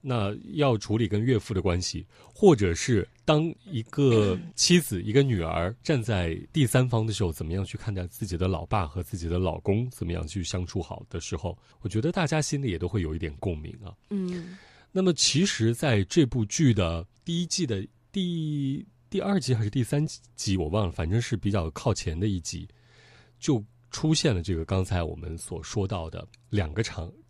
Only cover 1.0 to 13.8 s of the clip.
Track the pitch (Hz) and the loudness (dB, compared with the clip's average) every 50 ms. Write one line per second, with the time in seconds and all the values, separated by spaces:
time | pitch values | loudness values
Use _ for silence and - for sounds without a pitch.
1 | 120 - 104 104 110 127 131 104 - - 107 92 80 95 85 87 87 - - 80 | 2 2 2 2 2 4 2 2 2 0 -2 0 2 2 2 2 0 -4 -6 -8
2 | - _ _ - - - - - - 196 156 104 101 90 82 - - - 123 101 | -10 _ _ -20 -20 -20 -4 6 8 8 8 8 4 0 0 -2 0 2 2 2
3 | - - _ _ _ - 156 151 156 170 - - _ 202 170 117 113 - - - | 2 -2 _ _ _ 2 4 4 2 0 -4 -8 _ -8 -6 -6 -6 -4 0 2
4 | 143 131 117 110 104 98 92 90 85 85 - - - - 175 180 151 - 104 90 | 4 6 6 6 4 4 0 -2 -4 -10 -4 0 4 6 6 6 6 2 -4 -4
5 | 95 107 104 135 139 135 120 92 82 80 85 82 85 92 113 - - - 160 127 | -2 4 4 4 4 4 2 0 0 0 0 0 0 -2 -4 -6 -2 0 0 0
6 | 110 117 110 92 87 85 82 85 82 - - 160 135 113 - 127 127 127 120 113 | 2 0 0 0 0 0 -2 -4 -8 -4 2 2 2 4 4 4 4 4 2 0
7 | 110 113 104 - 104 85 80 - 80 78 85 95 98 - - 107 - - 101 95 | 0 0 0 0 0 -2 -2 -4 -6 -4 -2 -2 -4 -4 -6 -8 -8 -6 -6 -4
8 | 90 85 - - 120 98 90 80 92 92 95 80 85 - 110 107 90 73 - 90 | -6 -8 -8 -10 -8 -6 -2 0 0 0 0 -2 -2 -2 -2 -2 -2 -2 -4 -8
9 | 87 - - 90 82 82 85 90 92 90 80 82 - - 98 110 123 127 - - | -8 -6 -8 -8 -4 -2 0 0 0 0 -2 -2 -2 0 0 0 0 -4 -6 -8
10 | - 85 85 85 82 80 - 98 87 - - 92 90 87 - 95 85 - 85 85 | -6 -4 -4 -4 -6 -6 -6 -6 -6 -4 -4 -6 -6 -4 -4 -6 -6 -6 -10 -14
11 | - _ - 82 - - - 87 - 87 - - _ _ _ _ - 104 98 110 | -14 _ -10 -10 -8 -6 -8 -6 -6 -8 -10 -10 _ _ _ _ -10 -4 -2 0
12 | 113 160 180 202 170 135 160 156 147 - - 143 139 123 90 82 87 87 - 107 | 0 0 0 0 0 0 0 0 0 0 -2 -2 -2 -2 -2 -2 -2 -2 0 0
13 | 87 78 78 80 80 78 73 - - 98 85 76 78 82 - - | -2 -2 -2 -4 -6 -6 -8 -4 -4 -4 -4 -4 -8 -12 -14 -14